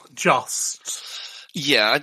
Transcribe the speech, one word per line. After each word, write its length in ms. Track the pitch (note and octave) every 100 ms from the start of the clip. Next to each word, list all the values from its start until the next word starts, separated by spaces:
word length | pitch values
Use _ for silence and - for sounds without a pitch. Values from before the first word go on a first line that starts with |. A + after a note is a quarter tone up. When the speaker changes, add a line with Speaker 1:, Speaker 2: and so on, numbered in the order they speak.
| -
Speaker 1:
just 1300 | C3 F3+ B2+ - - - - - - - - - - -
Speaker 2:
Yeah, 440 | F3+ C#3 A#2+ G#2+ C#3+